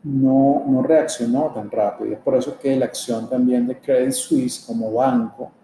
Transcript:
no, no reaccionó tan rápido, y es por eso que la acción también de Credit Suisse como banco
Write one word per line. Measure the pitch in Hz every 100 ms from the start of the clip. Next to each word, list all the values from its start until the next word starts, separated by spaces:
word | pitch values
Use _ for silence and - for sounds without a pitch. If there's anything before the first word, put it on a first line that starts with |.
no, | 151 135 135 135 135 143 139
no | 131
reaccionó | 127 160 160 - 117 127 156
tan | 110 101
rápido, | 117 104 - 110
y |
es | 107
por | -
eso | 131 127 -
que | 139
la | 131 123
acción | - - 113 113
también | 127 127 123 120
de | 127
Credit | - 127 131
Suisse | 131 - 147 123 - -
como | 113 110
banco | 113 131 123 110 - 139 _